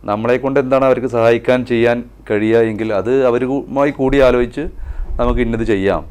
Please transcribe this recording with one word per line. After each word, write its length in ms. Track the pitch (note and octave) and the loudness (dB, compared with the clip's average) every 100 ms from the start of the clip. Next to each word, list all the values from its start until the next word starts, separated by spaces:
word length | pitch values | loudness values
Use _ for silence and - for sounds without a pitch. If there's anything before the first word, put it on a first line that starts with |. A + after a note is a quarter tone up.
| G2+ | -4
നമ്മളെക്കൊണ്ട് 480 | G#2 A2+ B2+ C3+ C3+ | -4 0 0 0 -2
എന്താണ് 220 | C3 C3+ C3 | 2 2 2
അവർക്ക് 220 | B2+ B2 | 0 0
സഹായിക്കാൻ 460 | A#2 A2+ A#2 - B2+ A#2+ | 2 2 2 2 0 0
ചെയ്യാൻ 280 | A#2 A#2 A#2+ A#2+ - - | 0 2 0 -6 -18 -4
കഴിയുക 320 | G#2 A2 A2+ A2+ | -2 2 2 2
എങ്കിൽ 180 | G#2 A2 G2+ | -2 -4 -2
അത് 140 | F#2+ C3 B2+ | 0 2 2
അവരുമായി 640 | A#2+ B2+ C#3+ - C3+ C#3+ C#3 | 0 -2 -4 -4 -2 -2 0
കൂടി 180 | C3 C#3 C3 | 0 4 4
ആലോചിച്ച് 360 | B2 A#2+ B2+ D#3 - - - - - | 2 -2 -4 -10 -10 -12 -8 -6 -2
നമുക്ക് 220 | A#2+ A#2+ A#2 | -2 0 -2
ഇന്നത് 180 | A2+ A2 | -2 -2
ചെയ്യാം 300 | G2+ F#2+ F2 D2+ | 0 0 -2 -4